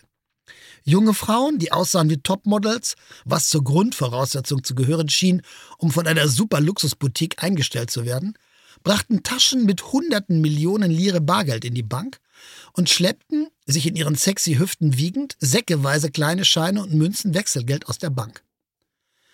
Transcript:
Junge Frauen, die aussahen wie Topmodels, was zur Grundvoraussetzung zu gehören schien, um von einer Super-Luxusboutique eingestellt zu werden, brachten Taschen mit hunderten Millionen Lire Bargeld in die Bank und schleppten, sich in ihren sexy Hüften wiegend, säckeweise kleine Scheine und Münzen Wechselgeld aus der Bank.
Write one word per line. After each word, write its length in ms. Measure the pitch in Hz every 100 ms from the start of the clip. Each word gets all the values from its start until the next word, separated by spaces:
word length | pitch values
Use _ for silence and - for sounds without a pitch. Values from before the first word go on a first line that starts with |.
| _ _ _ _ _ - - -
Junge 300 | - 180 220
Frauen, 440 | 202 - 226 277 294
die 120 | 165
aussahen 400 | 170 185 185 156
wie 120 | 156
Topmodels, 720 | - 196 208 208 214 233 - - - -
was 240 | 120 165 -
zur 140 | 156
Grundvoraussetzung 1040 | 131 151 220 - 127 120 131 139 127 139
zu 100 | -
gehören 340 | 127 131 160 156
schien, 340 | - 185 180 - - - -
um 120 | 165
von 160 | 143 165
einer 220 | 160 147
Super-Luxusboutique 1120 | 123 214 147 151 202 147 - 139 - 165 -
eingestellt 480 | 165 185 127 127 117
zu 140 | -
werden, 320 | 117 127 185 214 _ _ _ -
brachten 400 | - 202 - 220
Taschen 420 | - 254 - 262
mit 280 | 214 190 -
hunderten 480 | 277 339 214 202 165
Millionen 500 | 156 151 165 208 190
Lire 300 | 160 196 175
Bargeld 440 | 151 196 160 113
in 100 | 120
die 100 | 120
Bank 340 | 110 127 233 - _ _ - - -
und 180 | - 175
schleppten, 580 | - 175 - - 302 311 _
sich 220 | - 151 147
in 80 |
ihren 220 | 170 151 147
sexy 380 | - 196 170
Hüften 440 | 135 185 - 156 127
wiegend, 380 | 165 233 277 -
säckeweise 720 | 139 180 233 160 139 147 151
kleine 340 | 147 147 175
Scheine 380 | 190 - 165 202
und 120 | 196
Münzen 400 | 156 160 214 202
Wechselgeld 520 | 165 208 139 120 143 -
aus 120 | -
der 120 | 170
Bank. 320 | 127 110 - _ _ _ _ _ _ _ _ _